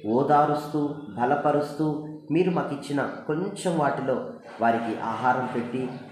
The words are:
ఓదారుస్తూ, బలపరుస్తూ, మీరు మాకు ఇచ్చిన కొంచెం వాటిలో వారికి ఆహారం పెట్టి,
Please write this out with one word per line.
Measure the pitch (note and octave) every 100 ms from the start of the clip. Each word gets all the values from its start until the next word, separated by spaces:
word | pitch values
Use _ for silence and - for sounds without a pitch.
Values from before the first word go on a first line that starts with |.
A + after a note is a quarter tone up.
| G#2
ఓదారుస్తూ, | A#2+ C#3+ D3 D3 D3 - D#3 C#3+ C#3+ - -
బలపరుస్తూ, | B2 C#3+ D3+ D3 - - D#3 D3 - - -
మీరు | D#3 F#3
మాకు | E3 - C#3+
ఇచ్చిన | - C#3+ A#2+ - -
కొంచెం | D#3 G3 G3 F#3 D#3+
వాటిలో | C#3+ C3+ C3 A#2+ - - - -
వారికి | A2+ A#2+ A2+ G#2
ఆహారం | A2+ A2 B2 B2+ A#2+ A#2+
పెట్టి, | - C3 B2+ - -